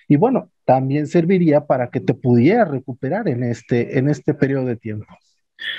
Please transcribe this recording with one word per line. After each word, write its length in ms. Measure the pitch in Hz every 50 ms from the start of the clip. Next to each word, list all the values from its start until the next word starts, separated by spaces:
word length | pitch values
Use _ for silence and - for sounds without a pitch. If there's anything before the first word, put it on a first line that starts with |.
| _ -
Y 80 | 147
bueno, 340 | 143 202 262 254 - - - _ _ _
también 420 | - 127 131 131 135 139 151 151
serviría 600 | 143 - 175 165 170 196 180 175 156 143 147 143 -
para 200 | 147 127 123 -
que 120 | - 127
te 120 | 95 -
pudiera 520 | 120 - - 123 123 120 120 160 214 240 214
recuperar 640 | 160 139 123 - - 123 - - 131 165 214 226 170
en 160 | 120 120 127
este, 540 | 120 117 - - - 127 120 120 - - 135
en 100 | 131 147
este 260 | 151 - - - 147
periodo 320 | - 139 131 139 135 127
de 100 | 127 117
tiempo. 300 | 117 - 110 107 107 - - - _ _ _ _ _ _ _ _ _ - - -